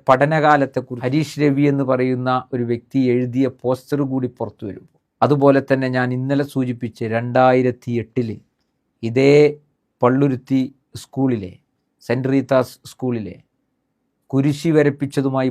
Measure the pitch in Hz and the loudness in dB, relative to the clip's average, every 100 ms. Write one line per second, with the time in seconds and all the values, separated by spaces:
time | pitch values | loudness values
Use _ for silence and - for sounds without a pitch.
0 | - 131 143 160 151 147 135 131 127 120 | 2 4 4 2 2 2 2 -4 -8 -8
1 | 127 147 151 143 147 139 143 139 131 127 | -4 -2 -4 -2 0 2 0 0 0 0
2 | 127 123 127 127 - 127 117 117 _ 135 | 0 -2 -2 -4 -4 -6 -4 -6 _ -2
3 | 127 123 123 123 131 - 123 127 - 143 | 0 0 -2 -2 -2 -2 -6 -6 -4 -4
4 | 139 131 123 - 110 - 104 92 - _ | -2 -4 -6 -8 -12 -10 -14 -14 -18 _
5 | _ - 120 143 139 135 135 135 131 127 | _ 0 2 4 4 4 2 -2 0 -2
6 | 123 127 131 139 139 135 127 117 120 - | -2 -4 -2 -2 -2 -4 -4 -4 -8 -8
7 | 113 113 123 123 131 127 123 123 - 117 | -4 -4 -2 2 4 4 2 -2 -6 -6
8 | 107 - 113 101 _ _ _ _ _ _ | -4 -6 -6 -8 _ _ _ _ _ _
9 | 117 120 139 147 147 147 _ _ _ - | -4 2 4 6 4 0 _ _ _ 0
10 | 123 131 143 127 - 135 127 _ _ - | 0 2 0 -2 -2 -2 -2 _ _ -20
11 | - 127 135 113 92 - _ _ _ _ | -14 -4 -2 -2 -6 -14 _ _ _ _
12 | - 123 135 135 127 131 123 - - - | -6 -4 0 0 2 0 0 -8 -20 -10
13 | 127 120 95 - _ _ _ _ _ _ | -6 -6 -8 -16 _ _ _ _ _ _
14 | _ _ - 135 143 143 165 151 143 147 | _ _ -6 -2 0 -2 0 2 2 0
15 | 139 143 135 131 131 | -6 -2 -2 -2 -2